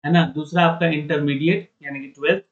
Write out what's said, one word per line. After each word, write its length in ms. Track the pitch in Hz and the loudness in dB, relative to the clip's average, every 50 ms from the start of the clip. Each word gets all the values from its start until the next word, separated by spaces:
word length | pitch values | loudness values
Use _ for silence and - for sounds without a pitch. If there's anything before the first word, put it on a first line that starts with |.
| _ | _
है 80 | 147 170 | 4 4
ना, 120 | 170 165 - - | 4 4 4 -2
दूसरा 280 | 151 151 - 170 175 175 | -6 -8 -2 0 2 2
आपका 240 | 170 170 170 170 165 | 2 2 0 0 0
intermediate 800 | 156 147 147 147 165 147 147 143 139 139 151 165 190 202 - _ _ _ 147 | 0 -2 -2 -2 -2 -2 0 -2 -2 0 0 0 0 0 -2 _ _ _ -14
यानी 180 | 143 139 139 | -12 -12 -12
कि 60 | 135 139 | -12 -16
ट्वेल्थ 340 | - - 143 156 185 196 - _ | -14 -6 -2 -2 -2 -2 -2 _